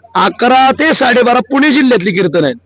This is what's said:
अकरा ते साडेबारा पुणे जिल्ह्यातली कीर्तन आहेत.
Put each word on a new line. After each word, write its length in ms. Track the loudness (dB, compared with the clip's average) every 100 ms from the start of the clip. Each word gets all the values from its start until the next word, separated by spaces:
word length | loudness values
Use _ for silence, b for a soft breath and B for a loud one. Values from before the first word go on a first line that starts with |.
| -8
अकरा 560 | -2 -2 0 0 2 2
ते 220 | 0 0
साडेबारा 460 | 0 0 0 0 0
पुणे 340 | -2 0 0
जिल्ह्यातली 400 | 2 2 0 -2
कीर्तन 320 | -2 -2 -2
आहेत. 100 | -2 -4